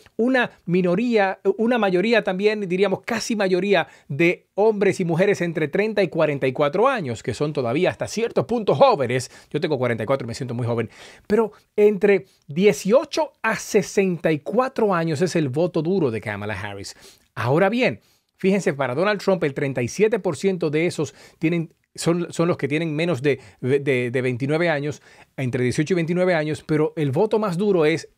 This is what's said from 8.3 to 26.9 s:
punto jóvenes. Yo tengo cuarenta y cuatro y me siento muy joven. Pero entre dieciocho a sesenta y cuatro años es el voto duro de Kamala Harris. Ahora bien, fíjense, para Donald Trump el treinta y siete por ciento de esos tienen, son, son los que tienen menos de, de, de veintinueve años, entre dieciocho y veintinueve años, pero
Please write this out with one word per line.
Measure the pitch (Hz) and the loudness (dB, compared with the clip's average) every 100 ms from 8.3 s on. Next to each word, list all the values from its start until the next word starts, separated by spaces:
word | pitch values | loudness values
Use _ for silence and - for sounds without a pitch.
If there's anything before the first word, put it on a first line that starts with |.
| - - | -2 -2
punto | 240 208 | -2 0
jóvenes. | 147 269 196 120 127 - - - | 6 6 6 0 -2 -6 -14 -8
Yo | 151 | -4
tengo | 156 139 | -2 -2
cuarenta | 123 117 | 0 -2
y | 110 | -2
cuatro | 135 131 | -2 -4
y | |
me | |
siento | 113 123 | -8 -8
muy | 120 117 | -4 -2
joven. | 117 117 - - - _ | -2 -4 -10 -20 -20 _
Pero | 214 214 - _ - | 0 0 -4 _ 4
entre | 208 202 202 196 - _ - | 4 4 4 2 0 _ -10
dieciocho | 147 202 185 185 254 320 - 302 - | 2 2 4 2 2 2 -2 -4 -4
a | 220 214 | -4 -4
sesenta | - 214 - - 190 170 165 | 0 0 0 0 0 0 0
y | 156 | 0
cuatro | - 214 262 - 214 | 0 -2 -2 0 0
años | 175 165 143 | 2 0 0
es | 180 | 0
el | 175 143 | 0 0
voto | 131 175 170 | 0 0 0
duro | 156 196 143 | 0 0 0
de | 110 | -2
Kamala | 107 101 104 101 | -6 -6 -6 -6
Harris. | 104 101 95 - - - _ | -8 -12 -14 -16 -20 -20 _
Ahora | - 110 151 196 | -6 0 2 2
bien, | 240 220 107 _ _ _ _ | 2 0 -2 _ _ _ _
fíjense, | 190 196 185 | 0 2 0
para | 143 131 | -2 -2
Donald | 135 196 208 | 0 0 0
Trump | - 185 | 0 0
el | 156 | 0
treinta | 135 139 131 | -2 -4 -2
y | 123 | -4
siete | - 214 220 | 0 0 2
por | 185 151 | -2 -2
ciento | 196 185 160 | -2 0 0
de | 151 170 | 0 0
esos | - 147 - - _ | -2 -6 -8 -20 _
tienen, | 160 170 160 _ _ - | 0 0 -4 _ _ -4
son, | - 175 175 | -2 0 -2
son | - 170 | -2 0
los | 165 | 0
que | 135 | -2
tienen | 147 165 | -2 -2
menos | 147 175 143 | -2 -2 0
de, | 143 127 - _ | 0 -2 -4 _
de, | 127 143 143 127 120 | 0 0 2 0 0
de | 127 | -2
veintinueve | 127 120 135 156 170 | -2 -2 -2 0 0
años, | 147 147 143 - - - - | -2 -4 -10 -16 -20 -18 -6
entre | 127 127 | -4 0
dieciocho | 123 139 151 | 0 0 0
y | 180 | 0
veintinueve | 160 180 185 | 0 0 2
años, | 170 151 147 | 0 -2 -6
pero | - 151 156 | -2 0 0